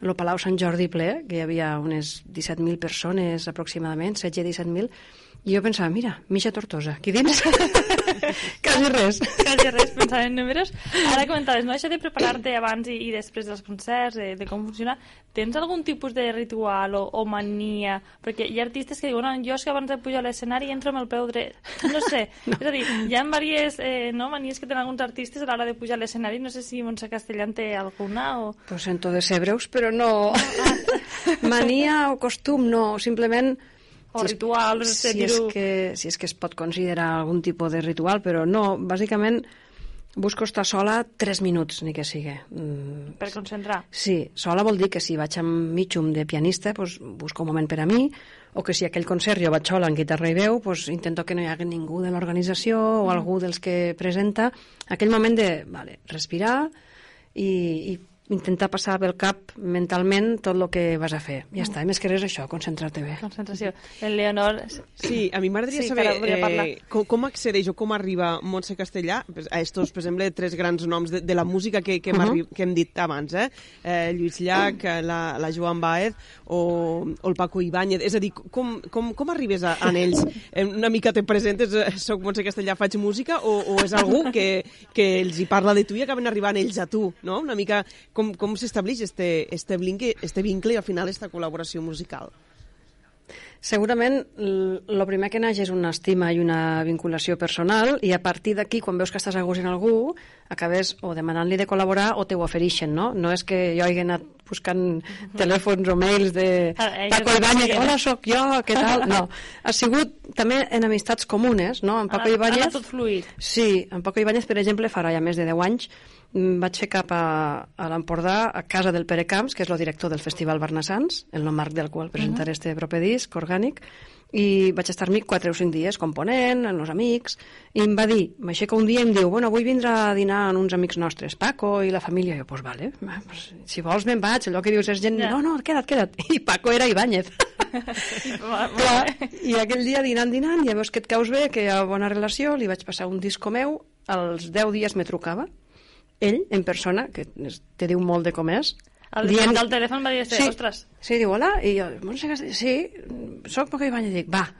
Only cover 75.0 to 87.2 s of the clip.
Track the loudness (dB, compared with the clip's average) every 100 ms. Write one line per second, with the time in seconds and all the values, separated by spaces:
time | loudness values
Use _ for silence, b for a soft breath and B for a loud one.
75 | -2 -2 -4 -4 -4 -2 -2 0 0 0
76 | 0 -4 B B B -2 0 0 0 -2
77 | -4 -4 -2 0 0 -2 -2 0 0 0
78 | 0 0 -2 -6 -8 -4 -4 -6 -6 -4
79 | -4 -4 -4 -2 -2 0 0 0 2 2
80 | 2 2 0 -4 -8 -2 -2 0 2 4
81 | 2 2 2 2 2 2 2 2 0 -2
82 | -4 -4 -2 -2 -4 -4 -2 0 0 0
83 | -2 -2 -2 -2 2 0 2 2 2 4
84 | 4 4 4 2 2 0 -2 B B 2
85 | 4 4 0 -2 2 4 6 4 4 0
86 | -2 -2 -2 0 0 0 0 -2 -2 -2
87 | -2 -4